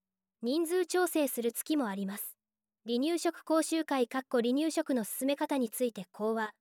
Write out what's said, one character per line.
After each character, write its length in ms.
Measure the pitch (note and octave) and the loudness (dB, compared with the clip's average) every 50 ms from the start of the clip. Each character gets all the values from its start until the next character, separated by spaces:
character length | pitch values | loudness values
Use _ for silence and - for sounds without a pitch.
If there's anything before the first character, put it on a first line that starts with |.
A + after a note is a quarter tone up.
| _ _ _ _ _ _ _ _ | _ _ _ _ _ _ _ _
人 240 | - A#3 C4+ D#4+ F4 | -4 -2 0 0 0
数 200 | D#4 F4 F#4 F4+ E4 | 0 0 0 0 2
調 180 | - F4+ F4+ | 2 2 2
整 220 | E4+ - D#4+ D4 C4 | 2 2 2 0 0
す 140 | - - | 0 -2
る 100 | A3+ A#3 | -2 -2
月 260 | A3+ - - - D#4 D4 | -2 -4 -2 -2 0 0
も 100 | C4+ G#3+ | 0 -2
あ 60 | F#3+ | -2
り 120 | G3 G3+ | -4 -4
ま 120 | F#3+ G3+ G#3 | -4 -6 -8
す。 180 | - - - _ _ _ _ _ _ _ _ _ - A3 | -10 -12 -14 _ _ _ _ _ _ _ _ _ -6 -2
離 120 | A#3 A#3+ | 0 0
乳 200 | C4+ D#4 F4 E4 | 2 2 0 0
食 240 | - F4 E4 - - | 0 0 -2 -2 -2
講 180 | - D#4 D#4+ | 2 2 2
習 240 | D#4 - E4 D#4+ D#4 | 4 2 2 0 0
会 220 | - D4 C4+ B3 - | 0 0 0 0 0
か 120 | - C4 | -2 -4
っ 20 | C4 - | -4 0
こ 120 | - B3 | 0 2
離 140 | A3+ A#3+ B3 | 2 4 2
乳 180 | C#4 D#4 D#4+ | 2 2 0
食 220 | D4+ - D#4 - C#4+ | 0 0 0 0 0
の 100 | A#3+ G#3+ | 0 0
進 240 | - - - C4 C4+ | -2 -4 -2 0 0
め 80 | C#4+ | 0
方 220 | C#4 D#4 D4 D4+ C#4 | 0 0 0 0 0
に 120 | B3+ A3 | 0 -2
つ 160 | - - B3+ | -2 -2 -2
い 80 | A#3+ - | -2 -2
て 140 | - F#3 - | -4 -12 -12
講 220 | - - G#3 A3 A3+ | -8 -4 -2 -2 0
話。 200 | A3+ A3 G#3+ - _ | -2 -2 -4 -6 _